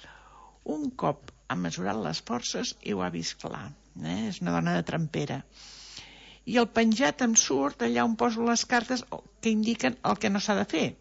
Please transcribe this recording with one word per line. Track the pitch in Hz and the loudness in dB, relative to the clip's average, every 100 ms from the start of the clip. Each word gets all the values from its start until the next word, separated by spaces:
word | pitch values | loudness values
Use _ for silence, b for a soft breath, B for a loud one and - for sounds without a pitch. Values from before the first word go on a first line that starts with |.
| B B B B B B | B B B B B B
Un | - 302 277 | -6 -4 -4
cop | - 156 147 - - | -2 -2 -2 -8 -14
ha | - 180 | -6 -4
mesurat | 175 160 190 214 | -4 -2 -4 -2
les | 160 165 | -4 -4
forces | - 233 - - 254 - | -4 -4 -4 -4 -6 -6
i | - | -4
ho | 95 | -2
ha | 90 | -2
vist | 82 82 - | -4 -6 -8
clar, | 82 58 - 143 - - | -10 -10 -12 -16 -18 -8
eh? | 156 190 | -4 -2
És | 220 175 | -4 -4
una | 175 | -2
dona | 170 170 | 0 2
de | 175 | 0
trempera. | 160 160 156 156 147 139 - B B B B B B B B B | -2 -2 -2 -4 -4 -6 -10 B B B B B B B B B
I | - 240 | 0 2
el | 233 | 4
penjat | 226 226 220 285 - | 4 4 4 2 2
em | 240 226 | 4 6
surt | - 277 277 - | 6 4 0 0
allà | 240 240 | 0 2
on | 240 226 | 2 2
poso | 240 226 | 2 2
les | 233 233 | 2 0
cartes | - 240 220 254 - - - | 2 0 0 -4 -6 -12 -14
que | - 226 | -4 0
indiquen | 214 214 233 254 240 | 2 2 0 -2 0
el | - 208 | -2 0
que | 214 | 0
no | 196 | 0
s'ha | - 196 | 2 0
de | 208 | 0
fer. | 320 196 - | 0 -2 -4